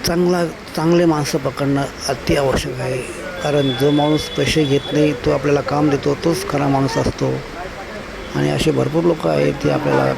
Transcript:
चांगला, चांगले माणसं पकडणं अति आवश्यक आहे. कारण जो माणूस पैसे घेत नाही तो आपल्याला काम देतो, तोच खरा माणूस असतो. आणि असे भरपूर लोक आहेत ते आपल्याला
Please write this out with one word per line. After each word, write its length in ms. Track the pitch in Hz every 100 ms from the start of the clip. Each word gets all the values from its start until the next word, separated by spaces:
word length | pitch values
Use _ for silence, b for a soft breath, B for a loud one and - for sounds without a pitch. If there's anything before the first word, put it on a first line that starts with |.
| -
चांगला, 400 | 170 180 180 165
चांगले 580 | - - - 160 175
माणसं 340 | 170 151 139 151
पकडणं 440 | 135 127 139 139 135 - -
अति 280 | 131 - 156
आवश्यक 440 | 135 123 139 127
आहे. 160 | 127 131 120 - - -
कारण 280 | 147 147 139 123
जो 100 | 143
माणूस 300 | 147 147 151
पैसे 440 | - - 131 160
घेत 160 | 143 139 -
नाही 200 | 147 151
तो 180 | 143 156
आपल्याला 300 | 147 143 143
काम 300 | - 143 151
देतो, 240 | 139 147 143
तोच 240 | 165 165 -
खरा 200 | 143 143
माणूस 280 | 135 135 139
असतो. 360 | 131 - 131 135 - - - - - - - - -
आणि 160 | 143 143
असे 200 | 143 156
भरपूर 340 | 135 131 156
लोक 220 | 170 160 -
आहेत 280 | 71 143 69
ते 60 | 73
आपल्याला 440 | 71 71 67 67